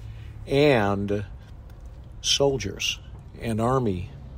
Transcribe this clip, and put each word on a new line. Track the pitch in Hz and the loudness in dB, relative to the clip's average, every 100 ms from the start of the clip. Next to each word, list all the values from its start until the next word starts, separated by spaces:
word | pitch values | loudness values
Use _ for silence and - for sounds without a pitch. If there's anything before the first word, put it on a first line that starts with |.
| - - - - - | -12 -12 -14 -12 0
and | 139 147 123 101 101 101 104 101 - - - - - - - - - | 6 8 8 4 2 0 -2 -4 -12 -16 -16 -16 -16 -16 -16 -16 -6
soldiers | - - 139 135 98 - - - - - - - | 0 4 4 4 -2 -4 -4 -4 -8 -16 -16 -8
and | 117 110 | -2 2
army | 117 131 117 90 92 - - | 4 4 2 0 -4 -10 -14